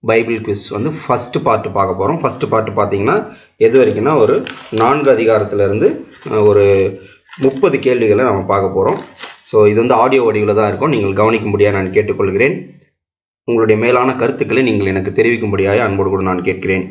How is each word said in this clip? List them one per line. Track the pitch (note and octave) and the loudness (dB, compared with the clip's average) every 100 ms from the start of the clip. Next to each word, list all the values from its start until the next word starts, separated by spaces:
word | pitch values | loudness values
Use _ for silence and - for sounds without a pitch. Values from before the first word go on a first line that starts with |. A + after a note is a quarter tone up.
பைபிள் | A2+ A2+ A2+ A2+ | 2 0 2 -4
குவிஸ் | G#2+ G2+ - | -4 -6 -6
வந்து | G#2 D3+ D#3+ | -6 -6 -8
first | - B2 - - | -2 -2 -2 -4
part | - A2 G#2 | 0 -2 -2
பார்க்க | G2 F#2+ F#2 | -2 -2 -2
போறோம். | G2 E3 | -2 -2
First | C3+ - - | -4 -4 -2
part | A2 G#2+ G2+ | -2 -2 -2
பார்த்தீங்கன்னா | G2+ G2+ G#2+ G3 - - _ _ | -2 0 0 -2 -4 -16 _ _
எது | A2+ B2+ | 2 4
வரைக்கும்னா | A#2 G#2 A#2+ D#3 | 4 2 0 2
ஒரு | A2 C#3 C3 - - | 2 0 -2 -14 -8
நான்கு | G#2+ A2+ C#3+ C#3 | -2 0 2 2
அதிகாரத்துல | A2+ A2 A2 G2+ G#2+ G2 | 2 4 2 0 -2 0
இருந்து, | G#2 D#3 D#3+ - - - | 2 0 0 -12 -18 -6
அஹ், | G#2+ G#2 | 2 4
ஒரு | G2+ G2+ G2 F#2 - - - _ - | 4 4 4 0 -4 -18 -20 _ -2
முப்பது | C3+ C3+ F#3+ C3+ | -2 2 0 0
கேள்விகளை | C3 B2 A2 G#2 | 0 0 2 2
நாம | B2+ G2 | 2 0
பார்க்க | F#2 G2 G2 F#2+ | 0 -2 0 0
போறோம். | G#2 G3 - - - - - | 0 -2 -8 -18 -20 -20 -2
So | A2 G#2+ | 2 4
இது | G#2 | 4
வந்து | A#2+ | 2
audio | A#2+ B2 C3 | 2 2 2
வடிவில் | A#2 G#2+ G#2 | 2 0 0
தான் | G#2 G#2+ | 0 0
இருக்கும். | F#2 D3 | -2 -2
நீங்கள் | B2+ G2+ F#2+ | 0 -2 0
கவனிக்கும்படியாக | G#2+ A2+ G#2+ G2+ G#2 G2 | 0 0 -2 2 2 2
நான் | F#2+ | -2
கேட்டுக்கொள்கிறேன். | G2 G#2 G2+ G2 G2 C3 F#3 - - _ _ _ _ _ _ - | -2 -2 -2 -2 0 0 -2 -10 -20 _ _ _ _ _ _ -4
உங்களுடைய | A#2 A2 A2 | 0 2 2
மேலான | A#2 B2 B2+ B2+ | 2 2 0 -2
கருத்துக்களை | A2+ - G#2 A#2+ | -4 -4 -2 0
நீங்கள் | C3 G#2+ G2 | 0 0 -2
எனக்கு | F#2+ G2 | -2 -4
தெரிவிக்கும்படியாக | - A2+ A#2+ G#2+ G2 G2 G#2 A2+ | 0 0 0 -2 -2 0 2 0
அன்போடு | G2 F#2 | -2 -2
கூட | F#2+ | -2
நான் | F#2 F2+ | -2 -4
கேட்கிறேன். | F2 F#2 F#2 F#2+ F#2 | -4 -6 -4 -4 -4